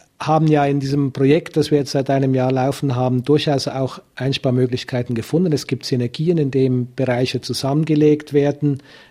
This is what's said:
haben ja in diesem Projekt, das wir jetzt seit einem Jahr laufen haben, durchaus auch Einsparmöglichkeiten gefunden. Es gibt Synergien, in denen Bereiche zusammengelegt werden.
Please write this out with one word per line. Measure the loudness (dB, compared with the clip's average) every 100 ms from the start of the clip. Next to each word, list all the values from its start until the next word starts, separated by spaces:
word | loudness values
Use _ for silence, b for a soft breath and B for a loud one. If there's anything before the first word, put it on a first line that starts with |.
| _ -10
haben | 0 2 4
ja | 2 2
in | 0
diesem | -2 -2 -2
Projekt, | 0 2 2 2 -2
das | 0
wir | 0
jetzt | 0
seit | -2 0
einem | 0 2
Jahr | 2 0
laufen | 0 -2 -2 -4 -2
haben, | 0 0 2
durchaus | 2 2 -2 -2
auch | -4 -6 -6 -18 -6
Einsparmöglichkeiten | -4 -2 0 2 0 -2 -6 -6 -4
gefunden. | -6 -2 0 0
Es | 0 -2
gibt | -6 -4
Synergien, | -2 -2 -4 -2 0
in | 0
denen | 2 2 0 -2 -4
Bereiche | -2 0 0 -4
zusammengelegt | -6 -6 -2 -2 0 4 4 2 0
werden. | 0 2 0 -2 -2 B B B